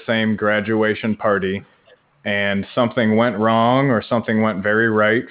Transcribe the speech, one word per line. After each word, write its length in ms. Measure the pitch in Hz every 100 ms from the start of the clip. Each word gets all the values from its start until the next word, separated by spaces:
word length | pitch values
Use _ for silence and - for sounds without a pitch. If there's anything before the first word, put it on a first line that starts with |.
| -
same 300 | 113 110 104
graduation 800 | 107 107 104 110 107 104 113 104
party, 480 | 113 101 95 98 - _ _ _ _ _ 104
and 400 | 101 101 98 95 -
something 400 | 117 127 110 107
went 220 | 120 101
wrong 520 | 110 113 117 131 139
or 120 | 110
something 400 | - 120 110 110
went 200 | 110 95
very 260 | 101 110 113
right 340 | 107 107 113 131